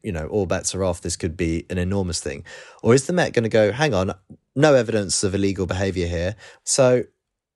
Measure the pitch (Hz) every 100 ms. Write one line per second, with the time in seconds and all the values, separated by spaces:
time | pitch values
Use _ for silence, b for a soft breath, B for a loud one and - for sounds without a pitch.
0 | 110 85 78 104 90 92 - 92 92 85
1 | 85 - 92 80 82 82 - 90 90 101
2 | 90 85 - 71 - B B B 113 131
3 | - 180 110 - 113 110 104 110 156 98
4 | 95 - _ - _ 131 151 135 113 110
5 | 95 - 101 95 98 95 87 90 98 92
6 | 85 85 90 113 B B - - 127 127
7 | - _ _ _ _